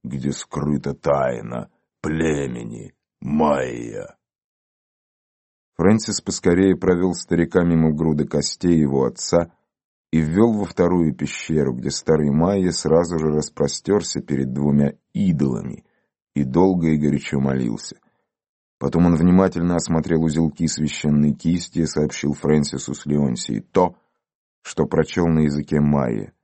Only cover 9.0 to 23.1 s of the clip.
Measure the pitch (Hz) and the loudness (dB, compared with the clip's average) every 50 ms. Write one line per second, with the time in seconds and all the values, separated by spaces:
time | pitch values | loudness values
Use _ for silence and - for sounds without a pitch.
9 | 65 62 - - - - - 85 85 85 _ _ _ _ _ _ _ _ _ _ | 0 -2 -4 -6 -4 0 0 0 0 0 _ _ _ _ _ _ _ _ _ _
10 | _ _ - 80 78 76 82 98 113 120 110 104 101 - - - 90 85 90 87 | _ _ 0 0 0 2 2 4 4 4 2 -2 -4 -4 0 0 2 2 2 2
11 | 82 78 - - 76 71 - - - - 80 76 71 65 62 62 64 73 - - | 2 0 -2 -4 -8 -8 -8 -12 -6 -2 -2 0 0 -2 -4 -4 -6 -6 -8 -6
12 | - - 80 76 76 71 69 78 82 92 101 98 92 90 85 - - 80 80 85 | 0 2 2 2 2 2 2 2 2 2 2 0 0 0 -2 -2 0 2 2 2
13 | 85 82 87 80 78 78 76 76 73 - _ - 73 71 - - _ - 98 104 | 2 2 -2 -2 -2 0 0 -2 -2 -4 _ -4 -2 -2 -2 -6 _ 0 0 0
14 | - - - - - - 71 67 69 65 64 71 71 73 71 71 71 69 - _ | 0 -2 -8 -8 -4 -4 -4 -2 -2 -4 -2 -2 0 2 4 4 2 2 -2 _
15 | _ _ _ - 101 92 82 67 71 67 62 55 - - - - _ _ _ _ | _ _ _ 0 0 2 2 2 0 0 -2 -4 -6 -10 -12 -14 _ _ _ _
16 | _ _ _ _ _ _ _ 71 71 65 64 82 92 95 95 90 82 80 78 73 | _ _ _ _ _ _ _ -4 -4 0 4 4 4 4 4 2 2 2 2 2
17 | 73 73 71 69 - - - 69 67 67 67 65 62 57 55 53 - - - _ | 2 0 0 0 -2 -4 -2 -2 0 0 0 -2 -2 -4 -6 -6 -12 -16 -18 _
18 | _ _ _ _ _ _ _ _ _ _ _ _ _ _ _ _ 69 69 - 82 | _ _ _ _ _ _ _ _ _ _ _ _ _ _ _ _ -6 -2 2 4
19 | 87 87 85 76 85 90 90 92 95 92 - 87 85 87 87 82 78 - 82 80 | 4 4 4 4 4 4 6 6 4 4 0 -2 -2 0 0 -2 -2 0 -2 -2
20 | 76 - 85 80 80 80 73 80 82 78 73 - 85 78 - - 78 71 - - | 0 0 0 0 0 0 0 0 0 0 -2 -2 -4 -4 -2 -2 -4 -4 -4 -4
21 | - 76 73 73 73 73 71 - - 82 87 87 - - - 85 82 76 - 76 | -2 0 2 2 2 2 0 -2 -2 -2 -2 -2 -4 -6 -2 -2 -2 -2 0 -2
22 | 76 73 - - - 73 73 - - 71 76 76 71 71 73 67 - 65 - - | -2 -2 -4 -4 -4 -4 -4 -2 0 2 2 2 2 -2 -4 -8 -8 -8 -12 -10
23 | - 71 | -4 -2